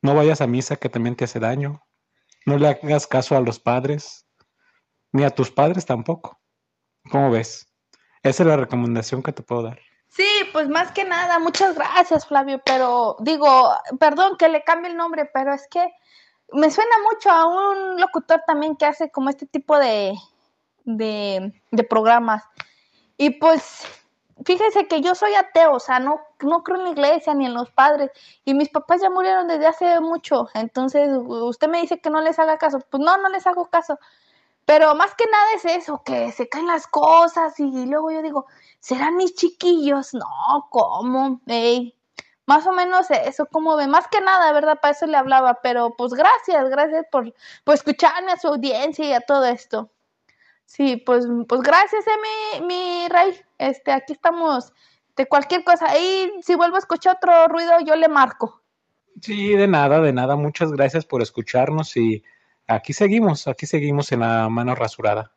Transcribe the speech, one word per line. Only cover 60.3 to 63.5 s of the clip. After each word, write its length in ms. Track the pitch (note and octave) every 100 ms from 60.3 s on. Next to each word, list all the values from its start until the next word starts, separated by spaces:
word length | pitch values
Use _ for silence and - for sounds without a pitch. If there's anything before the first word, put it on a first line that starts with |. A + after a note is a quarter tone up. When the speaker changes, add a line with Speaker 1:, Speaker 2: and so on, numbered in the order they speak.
| C#3+
Speaker 1:
Muchas 360 | D3 D3 D#3+
gracias 340 | C#3+ C#3 D#3+ D#3
por 160 | C3
escucharnos 720 | A2+ - A2+ B2+ C3+ D#3 D#3 -
y 280 | A2+ A2 _ _ _ _ -
aquí 260 | A2+ -
seguimos, 540 | D3 G3+ A3 G#3+ D3+
aquí 200 | -